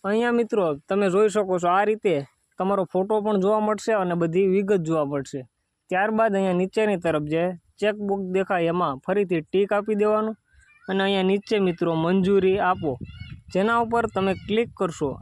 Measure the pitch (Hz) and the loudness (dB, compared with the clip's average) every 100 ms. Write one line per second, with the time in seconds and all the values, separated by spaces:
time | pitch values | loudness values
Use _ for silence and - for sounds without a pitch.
0 | 196 220 240 233 226 214 170 143 - 196 | -2 0 2 0 0 0 0 -2 -2 0
1 | 196 185 214 208 190 180 175 190 208 220 | 2 4 2 2 0 0 2 2 2 0
2 | 208 147 143 _ _ - 190 202 170 180 | 0 0 -2 _ _ -4 -2 0 0 -2
3 | 196 214 208 208 190 214 214 208 - 220 | 0 0 0 0 2 2 0 -2 0 0
4 | 180 170 170 170 196 190 196 202 160 160 | 0 0 0 2 2 2 2 0 0 -2
5 | 143 143 131 139 123 _ _ _ _ 185 | -2 -4 -6 -10 -14 _ _ _ _ -2
6 | 214 220 226 196 190 180 185 226 214 185 | 0 2 2 2 0 0 0 0 0 0
7 | 170 156 147 160 175 175 _ - 208 208 | 0 -2 -2 -2 -2 -4 _ -4 -4 -2
8 | 202 196 185 190 190 185 170 175 165 131 | -4 -4 -2 -2 0 0 0 0 -2 -4
9 | - 202 185 170 156 185 202 208 214 208 | -2 -2 0 -2 0 0 2 0 0 0
10 | 208 214 220 214 _ _ _ _ - 196 | 2 2 0 -6 _ _ _ _ -6 -2
11 | 196 196 185 202 - 214 185 170 170 160 | 0 2 2 0 0 0 0 0 0 0
12 | 170 190 185 196 185 196 180 185 156 123 | 2 2 2 4 4 2 0 0 -2 -6
13 | - - - - - 185 214 233 226 233 | -10 -16 -16 -18 -6 -2 2 2 0 0
14 | 220 190 190 190 - 214 233 - 185 - | -2 -2 -2 -2 -2 -2 -2 -2 -4 -2
15 | 143 - | -6 -4